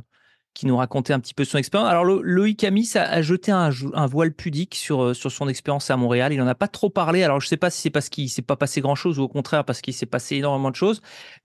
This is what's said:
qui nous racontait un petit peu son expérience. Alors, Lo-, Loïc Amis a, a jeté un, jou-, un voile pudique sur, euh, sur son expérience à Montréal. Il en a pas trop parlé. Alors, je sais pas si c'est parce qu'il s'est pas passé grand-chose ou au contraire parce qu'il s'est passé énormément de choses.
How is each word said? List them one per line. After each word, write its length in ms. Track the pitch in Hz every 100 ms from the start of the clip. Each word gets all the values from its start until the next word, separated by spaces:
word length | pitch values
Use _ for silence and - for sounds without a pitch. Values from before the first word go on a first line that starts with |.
| - _ _ _ _
qui 140 | - 139
nous 100 | 123
racontait 340 | 127 139 123
un 60 | 139
petit 140 | -
peu 100 | -
son 140 | 139 147
expérience. 320 | 131 202 226
Alors, 160 | 170 180
Lo-, 160 | 196
Loïc 420 | - 185 208 214
Amis 260 | 208 196 226 214
a, 80 | 170
a 120 | 170
jeté 300 | 151 180 196
un, 200 | 196 165
jou-, 200 | 127 139 143
un 100 | 143
voile 280 | 139 165
pudique 420 | 151 175 143 185 -
sur, 260 | - 143
euh, 100 | 123 123
sur 160 | 135
son 180 | - 139
expérience 400 | 131 - 143 -
à 80 | 131
Montréal. 340 | 120 123 135
Il 100 | 143
en 60 | 127
a 80 | 123
pas 120 | 202
trop 200 | - 202
parlé. 320 | 196 165 175
Alors, 180 | 170 139
je 60 | -
sais 100 | 165
pas 120 | 180
si 100 | -
c'est 80 | 156
parce 180 | 143 -
qu'il 200 | - 135
s'est 120 | -
pas 120 | 127 143
passé 240 | 139 -
grand-chose 360 | 135 139 180 143
ou 40 |
au 40 | 131
contraire 380 | 143 123 156 143
parce 160 | 127
qu'il 120 | - 123
s'est 100 | 123
passé 300 | 131 - 143
énormément 320 | 143 139 135
de 40 | 127
choses. 260 | 190 220 - - - -